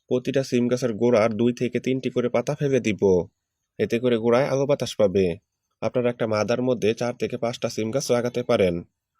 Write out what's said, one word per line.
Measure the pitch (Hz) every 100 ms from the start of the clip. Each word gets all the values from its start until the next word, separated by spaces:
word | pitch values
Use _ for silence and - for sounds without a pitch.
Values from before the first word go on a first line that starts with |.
| -
প্রতিটা | 127 123 135
সিম | 131 120 120
গাছের | 123 127
গোড়ার | 101 120 117 113
দুই | 107 117
থেকে | 120 120 120
তিনটি | 131 131 127
করে | 123 120
পাতা | 120 123
ফেলে | 147 147 131
দিব, | 110 101 98 90 82 _ _ _ _ -
এতে | 107 113
করে | 123 113
গোড়ায় | 117 120 147
আলো | 135 139
বাতাস | 139 123
পাবে। | - 104 98 90 82 _ _ _ -
আপনারা | 110 127 120
একটা | 120 113
মাদার | 107 104 120
মধ্যে | 127 117 101
চার | 117 120 123
থেকে | 110 123
পাঁচটা | 117 120 117
সিম | - 110
গাছ | 131 -
লাগাতে | 123 120 123
পারেন। | 120 117 92 85 - _ _